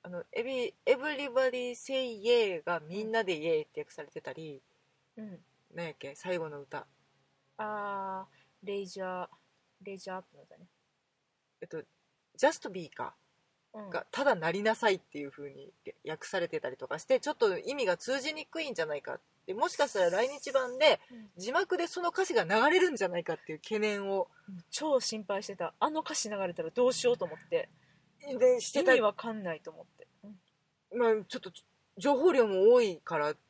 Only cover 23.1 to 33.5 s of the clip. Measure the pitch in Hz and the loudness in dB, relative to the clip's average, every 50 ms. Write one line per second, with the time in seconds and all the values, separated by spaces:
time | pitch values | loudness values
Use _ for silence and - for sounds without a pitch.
23.1 | 175 175 165 - 160 - - - 156 151 - - 220 208 214 208 208 202 196 196 | -2 -4 -4 -4 -6 -6 -6 -12 -12 -12 -6 -4 -2 0 0 0 0 -2 -2 -2
24.1 | 196 190 175 _ _ _ _ - 190 175 - _ - - 294 311 285 254 233 - | 0 -2 -2 _ _ _ _ -18 -16 -16 -14 _ -8 -4 0 2 2 2 2 -2
25.1 | 226 220 202 - 202 196 202 - 196 - 175 160 _ _ - 302 302 311 302 - | -6 -6 -6 -4 -4 -4 -4 -8 -8 -6 -6 -6 _ _ 0 0 0 -4 -4 -4
26.1 | 311 - - 214 208 196 190 175 175 - 160 165 _ 240 247 254 247 - - 240 | -4 -4 -4 -4 -4 -4 -4 -4 -4 -6 -8 -6 _ 2 2 4 2 2 2 2
27.1 | 247 240 185 165 156 156 - _ 170 160 - _ _ _ _ _ _ _ _ _ | 2 2 -2 -8 -8 -14 -6 _ -2 -2 -2 _ _ _ _ _ _ _ _ _
28.1 | _ _ - 285 269 226 247 254 254 240 208 - - 285 349 262 254 247 220 208 | _ _ -10 -8 0 4 6 6 6 4 0 0 0 2 4 6 6 6 4 2
29.1 | - - - 233 220 220 196 175 160 151 _ 160 160 160 - _ _ _ - _ | 0 -2 -8 -8 -8 -6 -6 -6 -6 -6 _ -16 -16 -16 -20 _ _ _ -20 _
30.1 | _ _ - 208 208 185 _ _ _ _ _ _ _ _ _ _ 196 240 240 466 | _ _ -20 -20 -20 -20 _ _ _ _ _ _ _ _ _ _ 0 2 4 4
31.1 | 220 214 185 _ - 262 - 185 _ - _ _ _ _ _ _ _ 202 180 277 | 4 2 0 _ -12 -10 -10 -12 _ -18 _ _ _ _ _ _ _ -2 2 2
32.1 | 285 247 302 370 330 269 226 208 196 185 190 226 247 247 233 202 170 147 _ - | 4 6 6 6 8 8 6 6 6 8 8 10 10 10 8 4 0 -4 _ -4
33.1 | 170 151 147 151 156 _ _ _ | -2 0 0 0 -2 _ _ _